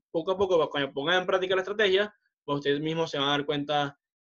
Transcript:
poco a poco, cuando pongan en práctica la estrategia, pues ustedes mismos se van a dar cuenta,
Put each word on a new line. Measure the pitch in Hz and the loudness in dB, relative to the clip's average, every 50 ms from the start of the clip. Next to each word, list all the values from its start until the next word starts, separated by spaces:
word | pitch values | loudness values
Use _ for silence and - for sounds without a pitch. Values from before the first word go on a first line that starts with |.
| _ _ | _ _
poco | - 170 160 190 | -6 -4 -2 -2
a | 190 185 | 0 0
poco, | 196 185 185 165 147 - | 0 2 4 2 2 2
cuando | - 147 139 135 - | 0 -2 -4 -4 -4
pongan | 139 139 160 180 185 | -4 -2 0 0 0
en | 180 | 2
práctica | 185 185 190 185 185 190 | 2 0 0 2 0 0
la | 185 | 0
estrategia, | 185 190 202 214 214 196 185 196 208 208 - _ _ _ _ _ _ | -2 -2 0 0 2 4 4 2 2 0 -6 _ _ _ _ _ _
pues | - 143 143 | -6 -4 -2
ustedes | 143 143 143 143 | 0 0 0 0
mismos | 151 156 160 165 160 160 | 0 -2 -2 -2 -2 -2
se | - 147 | -2 -2
van | 139 143 | 0 0
a | |
dar | 147 143 143 147 | 0 0 0 -2
cuenta, | 147 143 143 147 147 147 143 143 143 _ _ _ _ _ _ _ | -2 -4 -2 0 0 0 0 -2 -4 _ _ _ _ _ _ _